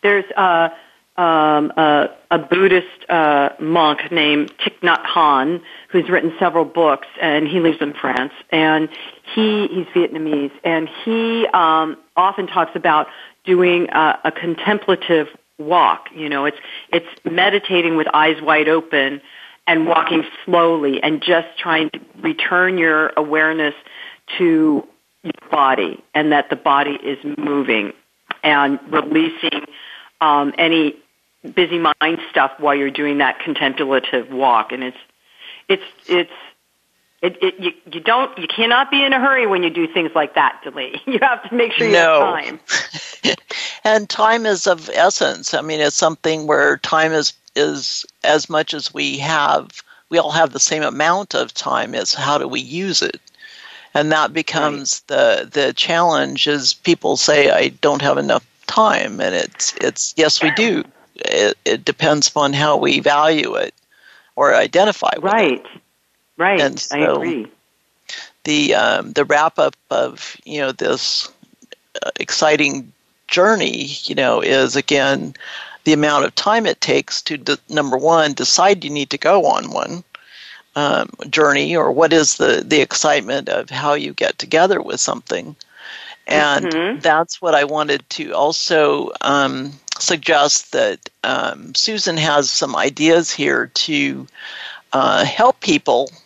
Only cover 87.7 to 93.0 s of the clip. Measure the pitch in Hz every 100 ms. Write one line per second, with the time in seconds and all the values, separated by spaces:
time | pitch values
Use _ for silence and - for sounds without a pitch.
87.7 | 151 151 147 - - 147 80 143 165 -
88.7 | 165 147 143 - - - 143 135 131 139
89.7 | 143 - - - 170 139 156 143 - -
90.7 | 123 110 92 - _ - 131 - - -
91.7 | - - 220 196 165 156 147 139 - 147
92.7 | 95 120 139